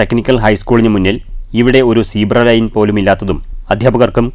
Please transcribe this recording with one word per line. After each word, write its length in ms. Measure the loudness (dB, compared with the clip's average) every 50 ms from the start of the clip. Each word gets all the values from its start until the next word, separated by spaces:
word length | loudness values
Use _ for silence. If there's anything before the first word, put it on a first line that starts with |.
ടെക്നിക്കൽ 380 | -2 0 0 -2 0 0 0 2
ഹൈസ്കൂളിന് 500 | 2 2 0 0 0 0 2 2 2 2
മുന്നിൽ 320 | 2 2 0 0 -2 -4 -6 -10 -12 -12 -10 -6 -2
ഇവിടെ 240 | 0 2 2 4 2
ഒരു 240 | 2 2 2 0 0
സീബ്ര 400 | -2 -2 -2 -2 0 2 2 2
ലൈൻ 260 | 2 2 2 0 0
പോലും 300 | 0 0 0 0 0 0
ഇല്ലാത്തതും 440 | 2 0 0 0 0 -4 -4 -4 -6 -10 -12 -10 -6 -6
അധ്യാപകർക്കും 640 | -4 -2 0 0 2 2 0 0 0 0 -2 -2 -4